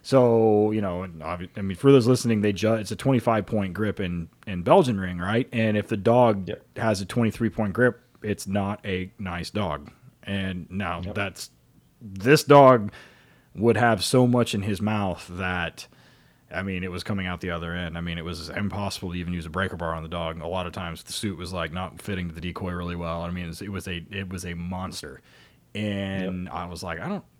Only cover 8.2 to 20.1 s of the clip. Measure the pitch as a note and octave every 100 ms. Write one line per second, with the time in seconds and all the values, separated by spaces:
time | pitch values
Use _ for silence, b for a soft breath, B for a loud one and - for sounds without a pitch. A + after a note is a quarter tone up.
8.2 | G#2 G2+ G2 G2+ G2 G#2 G#2+ F#2 F#2 -
9.2 | F#2+ F2 F2+ G#2 F#2+ D2 D2 - - _
10.2 | - G2 F#2+ F2+ D2+ F#2 F2+ F2 F2+ G#2
11.2 | G2 F2+ - _ _ _ _ _ A2 G2
12.2 | A2 D3+ - C#3+ C3+ B2 G2+ B B B
13.2 | B B B - A#2 G#2+ A#2 G#2+ - B2+
14.2 | B2 B2 A2+ G#2 G2 F#2+ G#2 G#2+ G2 F2
15.2 | - F2 F#2 F2+ E2 - - b b b
16.2 | b b b E2 G2 F#2 F#2 F2+ - G2+
17.2 | F#2 F2 F#2 E2+ E2+ F2 F2 E2 E2+ E2+
18.2 | E2 E2+ E2 G2 G2+ G2+ G2 - F#2+ F2+
19.2 | E2+ F2 D#2+ E2+ F#2+ E2+ E2+ D#2+ D#2+